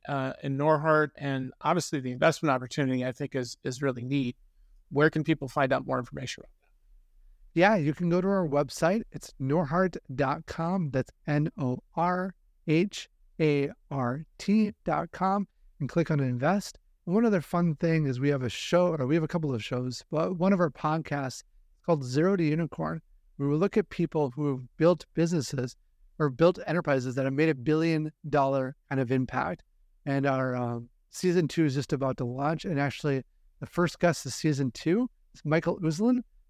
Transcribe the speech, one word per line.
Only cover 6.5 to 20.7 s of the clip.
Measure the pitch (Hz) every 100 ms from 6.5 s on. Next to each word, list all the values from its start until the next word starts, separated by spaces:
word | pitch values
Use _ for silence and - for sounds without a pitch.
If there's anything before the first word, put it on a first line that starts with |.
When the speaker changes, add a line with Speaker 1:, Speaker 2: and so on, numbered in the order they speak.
Speaker 1:
that? | _ _ _ _ - _ _ - - - 165
Speaker 2:
Yeah, | 190 214
you | 147
can | 147 175
go | 175
to | 190
our | 196 165
website. | 143 139 - 165 214 -
It's | 143 - -
norhart | 135 156 143 170 185 - -
dot | 131 135 156 -
com. | - 165 196 151
That's | 131 - _ -
N | 147 151 -
O | 131 127 _ -
R | 175 180 190 - _ _ -
H | 156 196 - - _ _ -
A | 156 143 139 - -
R | 139 120 135 160 _
T | - 214 208 -
dot | - 156 170
com, | - 190 196 196 _ - -
and | 131
click | 170 160
on | 147
invest. | 131 123 143 202 - - _ _ -
One | 196 233
other | 196
fun | - 175 175 151
thing | 170 160 143
is | 123
we | 139
have | 139
a | 127
show, | - - 170 180 165
or | 127
we | 165
have |
a | 156
couple | 175 151
of | 120
shows, | - 123 127 123 -
but | 156 180 180
one | 185
of | 196
our | 165